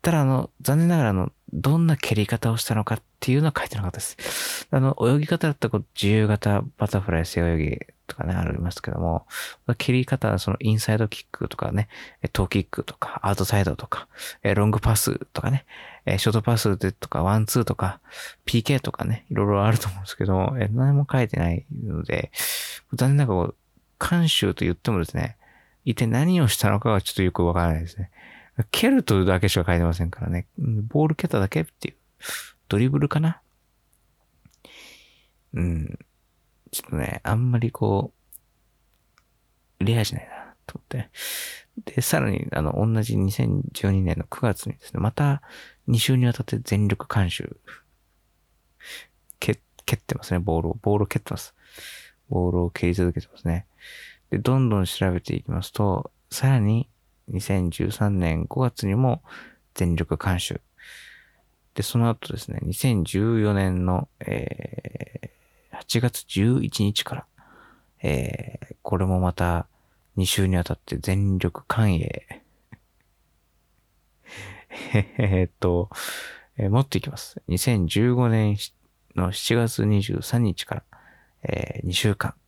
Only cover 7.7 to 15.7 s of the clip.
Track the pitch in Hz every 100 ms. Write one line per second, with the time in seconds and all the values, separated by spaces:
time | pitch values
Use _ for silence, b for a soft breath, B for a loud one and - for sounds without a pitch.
7.7 | - - _ - - 80 90 87 - 85
8.7 | - - 82 82 82 - B B B -
9.7 | 120 - 127 127 131 104 98 - - 110
10.7 | 110 - 107 107 - - - - - -
11.7 | 101 104 B B B - - - 101 87
12.7 | - - - - - 98 101 92 101 92
13.7 | - - - - B B B 104 101 107
14.7 | 107 113 107 - - - - - 135 B